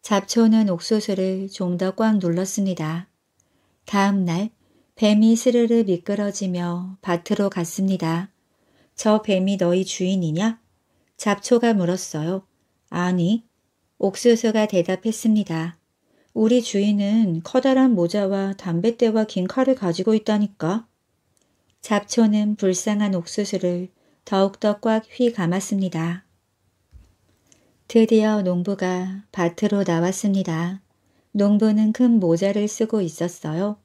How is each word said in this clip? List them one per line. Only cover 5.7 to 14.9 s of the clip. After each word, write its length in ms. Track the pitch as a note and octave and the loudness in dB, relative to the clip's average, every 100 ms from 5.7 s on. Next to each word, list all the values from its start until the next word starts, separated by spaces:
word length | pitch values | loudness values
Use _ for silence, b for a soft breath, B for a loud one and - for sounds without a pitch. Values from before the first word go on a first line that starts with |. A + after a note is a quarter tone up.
| A#3 | 2
미끄러지며 1120 | G3+ F3 - G3+ G3+ G3 F#3+ F3 F3 F3 F#3 F#3+ | 2 -2 -2 -4 -4 -4 -4 -4 -4 -6 -8 -10
밭으로 480 | - E3+ - G#3 G3+ | -4 -4 -2 -2 -2
갔습니다. 800 | F#3+ E3+ - F#3+ F#3 E3 E3 G3 _ _ _ _ _ _ | -2 -6 -2 -2 0 -2 -4 -6 _ _ _ _ _ _
"저 280 | - A3 G#3+ | -4 0 2
뱀이 340 | G#3+ F#3+ F#3+ G3 | 2 0 0 0
너희 260 | F3 F3+ F#3 | 2 0 -2
주인이냐?" 720 | - F#3 F#3+ E3 D#3 A3 A3+ _ _ _ _ _ _ | -4 -2 0 -2 0 -2 -4 _ _ _ _ _ _
잡초가 560 | G#3+ G3+ - A#3 A#3 | -4 -4 0 2 2
물었어요. 680 | G#3+ F3 F#3 - D#3 D#3 F#3+ _ _ _ _ _ | 2 0 -2 -6 -6 -4 -6 _ _ _ _ _
"아니." 540 | F3 F3+ F3+ E3+ A3+ _ _ _ _ _ _ | -4 -2 0 0 0 _ _ _ _ _ _
옥수수가 680 | G3 G3 A#3+ A3+ A#3 G#3+ G#3+ | -4 2 2 4 2 0 0
대답했습니다. 1120 | F#3+ E3+ | 0 0